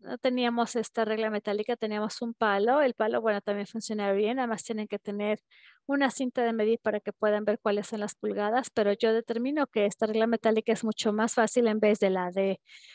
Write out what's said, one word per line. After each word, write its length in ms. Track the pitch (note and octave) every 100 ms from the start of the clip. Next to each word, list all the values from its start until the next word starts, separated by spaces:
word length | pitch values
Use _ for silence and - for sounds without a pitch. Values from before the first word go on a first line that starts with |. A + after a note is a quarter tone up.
no 180 | - B3
teníamos 580 | C4 B3+ A#3+ A#3+ A3+ A#3+
esta 300 | A3 - G#3+
regla 240 | G#3+ A3
metálica, 460 | G#3 - G#3 G#3+ A#3
teníamos 440 | A3 G#3 G#3+ -
un 140 | A#3
palo. 480 | A#3 A3 G3 A3+ C#4
El 100 | C4+
palo, 300 | - A3 A#3+
bueno, 180 | A3 G3+
también 260 | - G3+ G3+
funciona 460 | A3+ - G#3+ G3+
bien, 240 | G3 G#3+ C4
nada 100 | A#3+
más 160 | A3
tienen 260 | - G#3+ G#3+
que 100 | G3+
tener 420 | - G3+ G#3 G#3 _ _ - _ -
una 240 | C#4 C4+
cinta 340 | - B3+ -
de 80 | A#3
medir 260 | A3+ G#3+ A#3
para 180 | A3 G#3
que 140 | -
puedan 320 | - G#3+ G#3 G#3+
ver 120 | G3+
cuáles 260 | G#3+ G3+ G3
son 140 | G#3+
las 140 | G#3
pulgadas, 540 | - G#3+ G3+ G#3 A#3+ B3
pero 240 | - G3+
yo 220 | G3+ A3+
determino 520 | A3 A3 A#3 B3+ D4+ C#4
que 200 | A3 G3+
esta 180 | -
regla 220 | A3 A3 A3+
metálica 440 | A3+ A3+ A3 A3+
es 100 | A3
mucho 300 | A3 - A3
más 180 | G#3 A3
fácil 340 | - A3 B3+ A#3
en 140 | G#3+
vez 180 | G#3 G#3+
de 120 | G3
la 200 | F#3 F3+
de 300 | F#3 G3 F#3+ _ - -